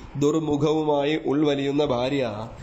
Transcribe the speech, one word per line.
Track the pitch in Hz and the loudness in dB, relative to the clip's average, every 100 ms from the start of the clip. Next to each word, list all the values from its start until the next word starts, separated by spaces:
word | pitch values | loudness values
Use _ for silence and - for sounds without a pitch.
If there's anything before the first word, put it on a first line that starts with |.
| - 139 | -12 0
ദുർമുഖവുമായി | 143 160 151 147 151 156 151 143 143 156 139 | 2 2 0 0 2 2 2 2 2 0 0
ഉൾവലിയുന്ന | 139 151 139 139 139 147 | 0 2 0 0 0 0
ഭാര്യ | 123 131 139 120 104 113 - | 0 0 0 -2 -4 -10 -12